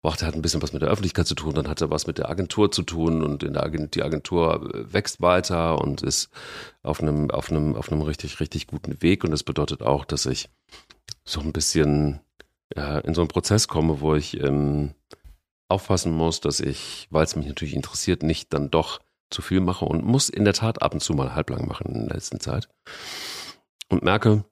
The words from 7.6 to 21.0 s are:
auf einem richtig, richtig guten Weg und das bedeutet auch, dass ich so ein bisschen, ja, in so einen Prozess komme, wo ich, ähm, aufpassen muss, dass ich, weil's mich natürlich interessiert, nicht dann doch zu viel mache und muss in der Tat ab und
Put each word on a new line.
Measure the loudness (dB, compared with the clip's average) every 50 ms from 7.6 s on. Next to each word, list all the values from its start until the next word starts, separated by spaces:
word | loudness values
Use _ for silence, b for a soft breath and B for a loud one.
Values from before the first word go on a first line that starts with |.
| 2 2 0
auf | -2 -2 -2
einem | -2 0
richtig, | 0 0 -2 -4 -6 -10 -4 -4
richtig | -4 -4 -4 -8 -6
guten | -6 -10 -8 -6 -8 -6 2
Weg | 4 4 4 4 2
und | 0
das | 0 0 -2
bedeutet | -4 -2 -2 -2 -2 -2 -2
auch, | 2 2 2 2 0
dass | -4 -4 -2 -2
ich | -2 -2 -4 -6 -12 _ _ _ B B B B B B B _ -20 -20 _ _
so | -8 -8 -4
ein | -4 -4
bisschen, | -2 -2 -2 2 4 4 6 6 6 4 4 2 0 -2 _ _ _ _ -20 _ _ _ _ _ -8
ja, | -6 -4 -2 -2 -2
in | 0 0 2
so | 2
einen | 2
Prozess | 2 2 -2 2 4 4 4 4
komme, | 2 2 2 4 4 2 2
wo | 2 4 4
ich, | 2 2 -2 -6 -2
ähm, | 0 2 2 4 2 2 2 0 0 -2 -6 _ _ _ -20 _ _ -20 -20 _ _ _ _ _ _
aufpassen | _ -2 -2 2 2 0 2 2 0 2
muss, | 2 2 2 0 0
dass | -2 -2 -2 0
ich, | -2 -2 -4 -6 -10 -12 -12 -14 -14 _
weil's | 2 2 2 2 0
mich | -4 -4
natürlich | -4 -6 -6 -6 -4 -4
interessiert, | -4 -6 -4 -6 -4 0 0 0 2 2
nicht | 0 0 0 -2 _ -2
dann | -2 -2 2
doch | 2 2 2 2 -6 -10 _ _ _ _ _ _
zu | -10 -8 -4
viel | 0 2 2
mache | 4 2 0 0 -2
und | 0 0 0 2
muss | 2 2 4 2 0
in | 2 4 4
der | 4 4
Tat | 4 0 -2 -2 0
ab | 0 0 0
und | 0